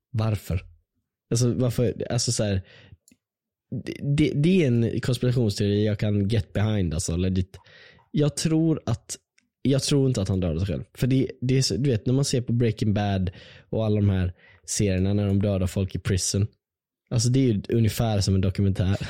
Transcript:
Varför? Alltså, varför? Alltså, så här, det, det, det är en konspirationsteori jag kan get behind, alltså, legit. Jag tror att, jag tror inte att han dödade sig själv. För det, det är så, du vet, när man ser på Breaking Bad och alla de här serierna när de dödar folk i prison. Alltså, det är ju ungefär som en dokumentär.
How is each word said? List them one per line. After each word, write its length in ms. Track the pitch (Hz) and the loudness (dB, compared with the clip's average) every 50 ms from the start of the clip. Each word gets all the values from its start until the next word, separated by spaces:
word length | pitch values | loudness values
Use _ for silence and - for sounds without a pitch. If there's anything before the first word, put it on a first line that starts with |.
| _ _ | _ _
Varför? 500 | - 110 110 113 107 - - - - 98 - - - _ _ _ _ _ _ _ _ _ _ _ | -4 -2 -2 0 -2 -4 -4 -4 -6 -6 -6 -8 -16 _ _ _ _ _ _ _ _ _ _ _
Alltså, 220 | 117 117 123 120 104 | -2 0 2 0 0
varför? 400 | 82 127 120 113 - 123 101 - - - - | 0 0 0 0 0 0 0 -2 -4 -6 -4
Alltså, 220 | - 123 - - | -4 -4 -2 -2
så 120 | 120 - 113 | -2 -2 -2
här, 180 | 104 98 95 - - - - - - - - _ _ _ _ _ _ _ _ _ _ _ _ _ _ - - - | 0 0 -2 -4 -6 -16 -20 -20 -20 -20 -20 _ _ _ _ _ _ _ _ _ _ _ _ _ _ -10 -10 -10
det, 80 | - - - - 139 143 147 | -10 -12 -8 -4 -2 0 2
det, 140 | 151 - - | 0 0 0
det 280 | 143 147 175 190 185 160 | 0 2 2 4 4 4
är 40 | 127 | 2
en 320 | 120 117 117 113 - - | 2 2 0 0 -2 -4
konspirationsteori 840 | - - 127 117 - 123 120 131 117 104 98 - 104 101 101 104 107 | -2 -2 -2 0 0 0 0 2 0 0 0 0 0 0 2 2 2
jag 140 | 107 104 - | 0 0 0
kan 280 | 113 107 104 101 98 95 | -2 0 0 0 0 0
get 260 | 117 110 - - - | 0 -2 -2 -2 -2
behind, 400 | 101 104 107 107 104 92 82 76 | -2 0 0 0 0 0 0 -2
alltså, 220 | 82 - - 82 | -4 -4 -2 -2
legit. 420 | 87 92 92 92 95 90 - - - - - - - - - - - _ _ | -2 0 0 0 0 -2 -4 -8 -16 -20 -20 -20 -20 -20 -20 -20 -20 _ _
Jag 260 | - - 143 147 - - | -2 0 0 0 0 -2
tror 440 | - 160 160 160 165 160 156 - - | -2 0 2 2 2 2 0 0 -2
att, 320 | - 117 - - - - - _ _ _ _ _ _ _ _ | -4 -4 -4 -6 -12 -16 -16 _ _ _ _ _ _ _ _
jag 220 | _ 123 139 135 - | _ 0 2 2 2
tror 240 | - 147 139 135 131 | 2 2 2 2 2
inte 140 | 123 - | 2 0
att 80 | 95 95 | 0 0
han 100 | 98 92 | 0 0
dödade 200 | 90 87 78 80 | 0 0 0 -2
sig 80 | 98 98 | -2 -2
själv. 160 | 80 65 - - _ - | -4 -6 -8 -10 _ -2
För 100 | - 127 | 0 2
det, 200 | 131 135 131 - - - | 2 2 0 0 -4 -6
det 160 | 123 127 131 135 | -2 0 0 2
är 40 | |
så, 140 | 131 - - 95 | 2 0 0 0
du 120 | 135 143 | 0 0
vet, 160 | 120 107 - | 0 0 0
när 80 | 127 123 | 0 0
man 120 | 135 143 | 2 0
ser 160 | - - 127 | 0 0 -2
på 120 | 120 - 117 | -2 0 0
Breaking 400 | 120 123 113 104 - 113 107 98 | 0 2 0 0 0 0 0 0
Bad 380 | 107 104 101 98 95 92 90 - - - - - - - _ | 0 0 0 0 0 -2 -2 -4 -8 -16 -20 -20 -20 -14 _
och 160 | - 110 110 | -4 -4 0
alla 100 | 107 107 | 0 2
de 140 | 107 101 101 | 2 2 2
här 240 | 95 95 92 90 - - - - - _ _ | 2 2 0 -2 -4 -8 -18 -20 -20 _ _
serierna 480 | - - - 110 98 92 92 92 98 101 | -10 -2 0 0 0 2 2 0 0 0
när 140 | 104 104 98 | 0 0 2
de 140 | 98 101 | 2 2
dödar 260 | 98 104 98 92 92 95 | 2 0 0 0 0 -2
folk 280 | - 101 95 92 - | 0 -2 -2 -2 -4
i 40 | 95 | -6
prison. 480 | - - 101 90 - - - 101 104 - - _ _ _ _ _ _ _ _ _ _ _ | -2 -2 -2 0 0 -2 0 0 -2 -2 -4 _ _ _ _ _ _ _ _ _ _ _
Alltså, 180 | - 117 110 120 | -2 0 0 2
det 100 | 123 135 | 2 4
är 40 | 135 | 4
ju 180 | 123 107 98 90 - | 4 2 0 -2 -2
ungefär 520 | - 117 113 101 - - 120 113 107 98 | 0 2 2 2 0 0 -2 0 0 0
som 140 | 92 - 95 | 0 2 2
en 60 | 98 | 2
dokumentär. 560 | 95 95 - - 101 98 95 - 92 92 98 - - - | 2 0 0 0 0 0 0 0 0 0 0 -2 -2 -2